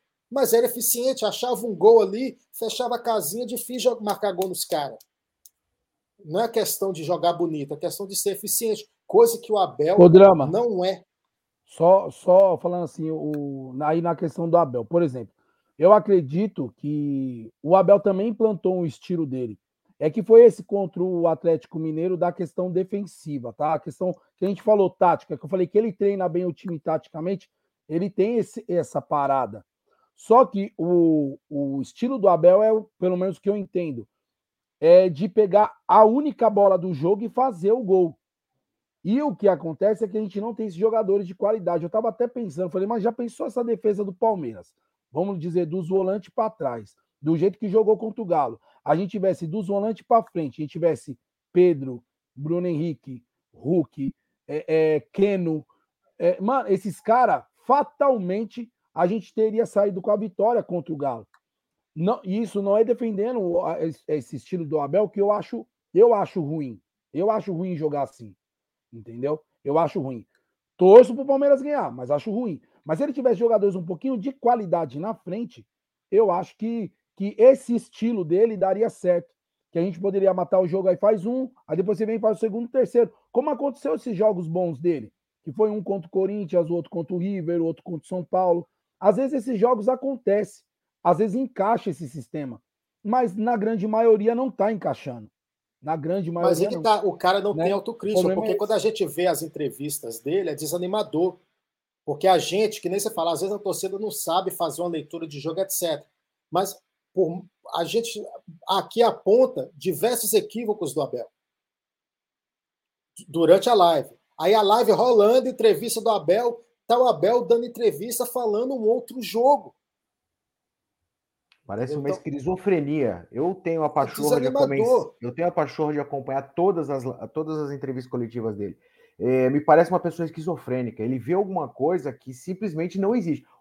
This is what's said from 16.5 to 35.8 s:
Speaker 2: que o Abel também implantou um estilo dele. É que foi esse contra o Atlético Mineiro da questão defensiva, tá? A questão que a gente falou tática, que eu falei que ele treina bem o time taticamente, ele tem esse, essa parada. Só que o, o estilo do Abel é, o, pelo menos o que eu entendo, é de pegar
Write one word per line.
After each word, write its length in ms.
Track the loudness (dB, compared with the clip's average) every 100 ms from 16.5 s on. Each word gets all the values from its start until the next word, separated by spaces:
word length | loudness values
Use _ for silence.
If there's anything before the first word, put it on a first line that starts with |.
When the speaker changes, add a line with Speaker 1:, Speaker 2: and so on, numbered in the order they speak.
| -4 -10 -8
Speaker 2:
que 760 | -8 -4 -4 -4 -6 -10 -16 _
o 140 | 2 4
Abel 240 | 6 4
também 300 | 4 -2 -2
implantou 480 | 0 0 0 -2 -2
um 80 | -4
estilo 400 | -6 -6 -4 -4
dele. 340 | -4 -8 -10 _ _ _ -4
É 100 | -4
que 140 | -2
foi 220 | 6 10 10
esse 180 | 6
contra 400 | -6 -4 -4 -4
o 240 | -2 0 0
Atlético 500 | 0 0 0 -2 -8
Mineiro 380 | -6 -4 -4 -2
da 160 | -2
questão 400 | -4 -8 -6 -4
defensiva, 800 | -2 -4 -6 -8 -14 -10 -8 -10
tá? 220 | -6 -2
A 60 | -2
questão 360 | -6 -6 -6 -6 _ -6
que 80 | -4
a 20 |
gente 140 | -2
falou 280 | 2 4 2
tática, 480 | 2 2 2 -4 -12
que 60 |
eu 60 | -6
falei 180 | -4 0
que 100 | 0
ele 140 | 0
treina 380 | -2 -2 0 -2
bem 160 | -2 -4
o 80 |
time 260 | -8 -10 -10
taticamente, 680 | -6 -6 _ -10 -6 -8 _ _ _ _ -8
ele 200 | -4 -4
tem 280 | -2 0 0
esse, 260 | -4 -8 -4
essa 320 | -4 -2 -6
parada. 640 | -4 -2 0 0 -2 -8 _ _ _ _ _ _
Só 300 | 4 6 6
que 260 | 0 -6 -4
o, 600 | 0 4 4 4 0 -6 _
o 320 | -6 -4 -6
estilo 360 | -8 -6 -4 2
do 120 | 4
Abel 340 | 6 6 6
é, 80 | 4
o, 180 | 2 -2 -4
pelo 200 | -2 -2
menos 200 | -4 -4
o 40 |
que 80 | -4
eu 80 | -4
entendo, 500 | -4 -6 -6 -8 -12 _ _ _ _ _ _ 0
é 300 | 8 8 8
de 180 | 0 -2
pegar 480 | 2 4 4 2 -2